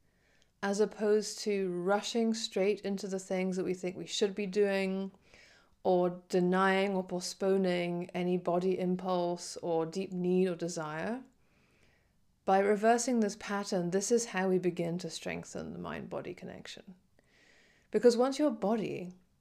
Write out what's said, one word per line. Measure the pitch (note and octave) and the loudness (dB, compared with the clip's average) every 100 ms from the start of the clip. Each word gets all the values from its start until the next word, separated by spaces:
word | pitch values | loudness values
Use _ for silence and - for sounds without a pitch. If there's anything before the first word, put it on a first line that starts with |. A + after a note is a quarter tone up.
| _ _ _ _ _ _ | _ _ _ _ _ _
as | G3 G3 | -2 2
opposed | G3+ - G#3+ G#3+ G3+ - | 0 2 2 2 2 -4
to | G#3+ G3 F#3+ | -2 0 0
rushing | F3 F3 G#3 A3 A#3 A3+ | 0 2 0 0 0 2
straight | A3 - G3+ G3 G3+ | 0 -2 0 0 0
into | G3+ G3 G3 | -2 -4 -4
the | F#3+ | -6
things | - F#3+ F#3 F#3 | -4 -2 0 0
that | |
we | F3+ | -2
think | F3+ F3+ F3+ | -4 -4 -6
we | E3 | -8
should | - G3+ | -2 0
be | F#3+ G3+ | 0 -2
doing, | G#3 G3+ G3 F#3+ F#3+ F#3+ - _ - - - _ _ | 2 2 2 0 -2 -4 -8 _ -20 -20 -20 _ _
or | F#3+ F3+ F3+ F3+ - | 2 4 4 0 -2
denying | F#3 F3+ F#3 F#3+ F#3+ G3 | 2 4 4 4 4 2
or | F#3+ | 0
postponing | F#3 F3+ F3+ - F#3+ G3 F#3 F3 F3 F3 F3+ | -2 -4 -6 -2 2 2 2 2 0 -4 -6
any | F3+ F3+ F3+ | -4 0 0
body | F3 F3 F#3 F3+ | 0 0 0 0
impulse | F3+ F3+ F#3 F3+ F3 F3 - - | 0 0 0 0 0 -2 -8 -8
or | F3 E3 | -2 0
deep | D#3+ F#3 G3 | 0 -4 -6
need | F3+ F3+ F#3 F#3 | -2 2 4 2
or | E3 | 0
desire. | E3+ F3 D3+ D#3 F#3 B3+ - _ _ _ _ _ _ _ _ _ _ _ - | -4 -4 -6 -4 -4 -6 -8 _ _ _ _ _ _ _ _ _ _ _ 2
By | G3 | 4
reversing | G3+ G#3 A3 A#3 A#3 A#3+ | 4 4 4 4 2 2
this | G#3 - | 0 -2
pattern, | - G3+ G3+ F#3+ F3 | -6 -6 -2 -2 0
this | F#3+ G3+ | 0 2
is | A#3+ A#3 | 2 0
how | F#3 F#3+ | -2 0
we | F#3 | 2
begin | F3 E3+ E3+ F3 | 0 -2 -2 -4
to | E3 | -6
strengthen | - F#3 E3+ E3 - D#3+ | -8 -8 -8 -10 -12 -10
the | - | -10
mind-body | E3+ D#3+ - C#3 C#3 | -8 -8 -8 -10 -10
connection. | - - - - - - F3+ _ _ _ _ _ _ _ _ _ | -12 -14 -16 -16 -16 -18 -20 _ _ _ _ _ _ _ _ _
Because | G#3+ A#3+ A3+ | 4 6 6
once | C4 C4+ | 4 2
your | D4 | 0
body | A3 G3 A3+ F3+ - F3+ - _ _ | 2 0 0 -2 -6 -8 -14 _ _